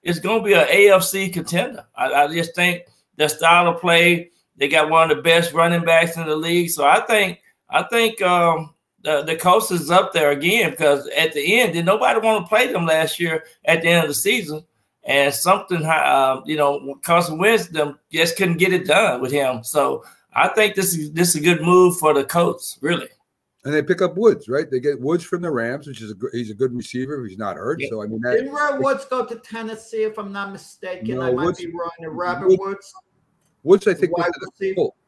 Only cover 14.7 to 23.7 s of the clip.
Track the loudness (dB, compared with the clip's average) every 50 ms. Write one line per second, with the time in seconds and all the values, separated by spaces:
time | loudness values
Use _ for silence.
14.7 | _ _ _ _ _ _ _ 0 0 2 2 2 0 0 2 2 0 0 0 -4
15.7 | -4 -4 -2 0 0 0 2 2 2 2 2 0 -2 -4 -6 -6 -2 0 0 0
16.7 | 0 -2 -8 -10 -12 _ -2 0 2 2 2 0 -4 0 2 2 2 2 0 -4
17.7 | -4 -4 -4 -4 -4 _ _ _ -2 -2 0 0 0 -2 -2 -2 2 0 2 2
18.7 | 2 0 0 2 2 2 2 2 0 -2 -4 -2 -2 0 0 0 -2 -4 -8 -2
19.7 | 0 0 0 0 -2 -6 -10 -18 _ _ _ _ _ 0 0 2 2 2 2 2
20.7 | 2 -2 -2 -2 -2 -4 -6 -6 -2 0 0 0 0 2 2 2 2 2 2 4
21.7 | 6 6 6 6 4 4 2 4 4 2 0 0 0 0 0 0 -2 -4 -10 -14
22.7 | -12 _ -4 -4 -4 -4 -6 -14 _ _ _ _ _ _ _ _ _ _ _ -2